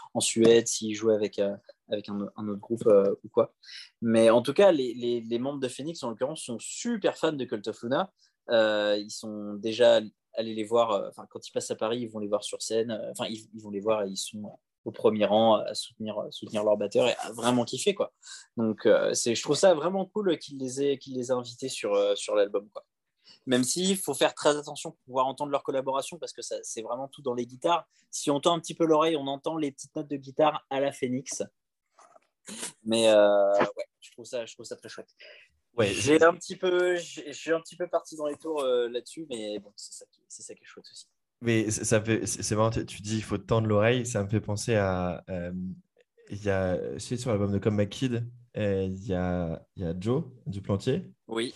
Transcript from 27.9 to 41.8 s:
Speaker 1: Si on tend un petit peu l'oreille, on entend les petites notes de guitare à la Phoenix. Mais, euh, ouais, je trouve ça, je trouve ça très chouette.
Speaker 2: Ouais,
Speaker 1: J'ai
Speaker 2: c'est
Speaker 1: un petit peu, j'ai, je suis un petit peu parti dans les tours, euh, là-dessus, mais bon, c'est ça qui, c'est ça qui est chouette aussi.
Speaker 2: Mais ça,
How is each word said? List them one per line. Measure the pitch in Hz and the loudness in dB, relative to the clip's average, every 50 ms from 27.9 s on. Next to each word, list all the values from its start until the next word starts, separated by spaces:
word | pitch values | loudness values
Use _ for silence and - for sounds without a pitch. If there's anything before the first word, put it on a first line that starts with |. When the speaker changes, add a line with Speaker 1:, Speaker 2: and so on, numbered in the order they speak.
| _ _ _ _ | _ _ _ _
Speaker 1:
Si | - - - - | -12 -6 -2 0
on | 143 143 | 0 2
tend | - 175 170 | 2 2 2
un | 165 | 2
petit | 165 - 170 | -2 -8 -2
peu | - 165 | 0 2
l'oreille, | 160 156 151 156 160 165 | 4 4 4 4 4 2
on | 147 139 | 0 -2
entend | 135 139 139 - 165 160 160 | -4 -6 -6 -6 -6 -4 -4
les | 151 143 | -4 -4
petites | 135 - - - _ | -6 -10 -18 -12 _
notes | - 151 143 | -10 -8 -6
de | 147 | -8
guitare | 139 135 135 131 - 156 151 147 - - _ | -10 -10 -10 0 2 4 4 4 0 -6 _
à | 139 135 | -2 -2
la | 139 139 139 | 0 -2 -2
Phoenix. | - - 123 127 131 147 - - - 101 - _ _ _ _ _ _ _ _ _ _ - _ _ - _ _ _ _ _ - 208 - - - - _ _ | -4 -4 -2 -2 -4 -4 -6 -8 -8 -8 -8 _ _ _ _ _ _ _ _ _ _ -20 _ _ -20 _ _ _ _ _ -16 -14 -12 -12 -12 -14 _ _
Mais, | 110 113 113 113 110 | 0 2 4 6 8
euh, | 107 104 104 101 101 101 - 101 101 101 | 8 8 8 8 8 6 6 6 6 4
ouais, | - - - - - - _ _ | 2 2 0 -6 -10 -12 _ _
je | - - _ | -20 -20 _
trouve | - 117 | -20 -16
ça, | 107 - 123 117 | -10 -8 -8 -8
je | - - | -8 -12
trouve | - 117 | -18 -14
ça | - 117 | -14 -14
très | - - 110 | -14 -14 -18
chouette. | - - - - _ _ - - - - - _ _ _ _ _ _ | -16 -16 -18 -20 _ _ -20 -20 -20 -20 -20 _ _ _ _ _ _
Speaker 2:
Ouais, | - 113 98 | 0 0 0
Speaker 1:
J'ai | 101 92 107 135 151 156 | 2 0 2 4 6 6
Speaker 2:
c'est | 160 | 6
Speaker 1:
un | 165 175 | 6 4
petit | 170 - - 185 | 2 -6 -12 -10
peu, | - - 185 180 180 180 180 180 | -4 -2 0 2 2 2 2 0
j'ai, | 175 170 151 135 151 - 147 135 | -2 -4 -8 -12 -14 -14 -14 -14
je | - | -12
suis | - 156 165 | -4 -2 -2
un | 160 | -2
petit | 160 - 175 | -4 -8 -10
peu | 165 180 | -10 -10
parti | 170 - 170 - - 160 | -4 -4 -6 -6 -6 -12
dans | 156 151 | -8 -8
les | 147 147 | -8 -8
tours, | - - 160 160 151 135 | -8 -8 -6 -4 -4 0
euh, | 131 123 123 120 117 | 0 0 0 0 -2
là-dessus, | 120 123 120 - - - 165 147 | -4 -8 -10 -10 -14 -16 -12 -10
mais | 127 113 107 104 104 104 | -10 -8 -8 -6 -8 -8
bon, | 101 104 _ | -10 -12 _
c'est | - - - - | -20 -20 -18 -18
ça | - - _ | -20 -20 _
qui, | _ _ _ _ | _ _ _ _
c'est | - - - | -20 -20 -18
ça | - - | -18 -18
qui | - _ | -20 _
est | |
chouette | - - - - - | -20 -20 -20 -20 -20
aussi. | - - - _ _ _ _ _ _ _ | -20 -20 -20 _ _ _ _ _ _ _
Speaker 2:
Mais | 117 117 117 110 107 104 | 0 2 2 4 4 2
ça, | 107 - | -2 -2